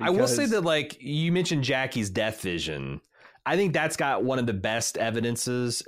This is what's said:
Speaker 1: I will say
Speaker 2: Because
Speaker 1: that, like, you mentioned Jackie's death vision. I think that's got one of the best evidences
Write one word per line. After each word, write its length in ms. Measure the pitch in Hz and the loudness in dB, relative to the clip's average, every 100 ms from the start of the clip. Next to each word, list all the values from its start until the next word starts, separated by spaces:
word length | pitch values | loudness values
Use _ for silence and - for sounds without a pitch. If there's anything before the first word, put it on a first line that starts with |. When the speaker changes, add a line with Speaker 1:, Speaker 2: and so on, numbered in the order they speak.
Speaker 1:
I 80 | 175 | 2
will 200 | 196 254 | 2 2
say 80 | 247 | 2
Speaker 2:
Because 140 | 269 | 2
Speaker 1:
that, 120 | 214 | 2
like, 320 | 165 151 147 - | 2 0 -2 -8
you 300 | 135 151 165 | -4 0 2
mentioned 320 | 175 180 156 | 2 2 0
Jackie's 440 | 127 131 131 120 101 | 2 0 0 -2 -2
death 320 | 104 110 110 | 0 -2 -2
vision. 600 | 95 85 80 73 67 69 _ _ - - | -4 -2 -4 -6 -6 -10 _ _ -20 -10
I 120 | - 170 | -2 2
think 160 | 196 | 2
that's 220 | 151 156 - | 2 0 0
got 280 | 143 131 | 0 0
one 140 | 127 131 | 0 0
of 80 | 120 | 0
the 60 | |
best 420 | 98 107 113 - - | 0 0 -2 -2 -2
evidences 880 | 113 113 120 117 127 123 123 117 | -2 0 0 -2 -2 0 -2 -4